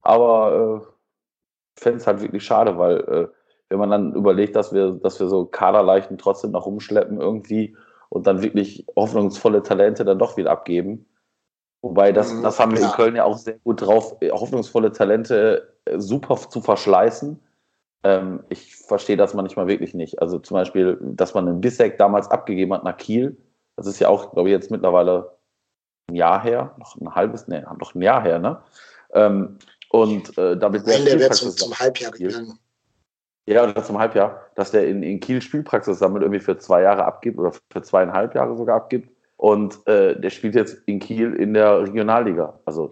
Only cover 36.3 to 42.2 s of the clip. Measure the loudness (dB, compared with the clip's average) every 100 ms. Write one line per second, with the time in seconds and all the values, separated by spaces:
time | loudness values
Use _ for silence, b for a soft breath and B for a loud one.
36.3 | -2 -4 -6 2 4 4 2 0 -2 -8
37.3 | -2 -4 -4 _ -12 0 2 2 0 -2
38.3 | -2 -4 -4 -2 -2 0 -6 -6 _ _
39.3 | _ 2 2 0 -6 0 4 4 2 -4
40.3 | -6 -2 0 0 -6 -8 -8 -6 -4 -2
41.3 | -2 0 4 4 4 2 -2 0 0